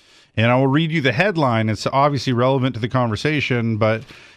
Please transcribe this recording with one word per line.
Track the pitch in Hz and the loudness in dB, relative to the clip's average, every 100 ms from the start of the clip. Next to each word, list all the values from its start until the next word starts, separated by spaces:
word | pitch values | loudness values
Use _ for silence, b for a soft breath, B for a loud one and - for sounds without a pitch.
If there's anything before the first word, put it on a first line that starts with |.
| b b b - | b b b 0
and | 117 | 2
I | 127 | 2
will | 135 | 2
read | 143 165 | 0 0
you | 156 | 0
the | 131 | 0
headline. | 110 202 165 135 113 110 | 0 0 0 0 0 0
It's | 104 - | -2 -2
obviously | 135 147 139 - | 0 0 0 -2
relevant | 117 127 135 131 | 0 2 2 -2
to | 117 | -2
the | 117 | -2
conversation, | 131 120 104 151 151 - 123 117 107 | 0 0 -2 -2 -2 -2 -2 -2 0
but, | 110 110 - B B | 0 0 -6 B B